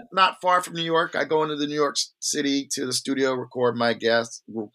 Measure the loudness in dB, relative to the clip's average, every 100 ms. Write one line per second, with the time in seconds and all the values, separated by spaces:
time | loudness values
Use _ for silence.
0 | -2 2 2 2 2 2 2 -6 0 0
1 | 0 -2 0 2 0 -2 -4 0 0 0
2 | -6 _ -6 -2 0 0 -2 -6 -4 -4
3 | -4 0 0 0 -4 0 0 2 0 2
4 | 2 2 2 -8 -12 -10 -10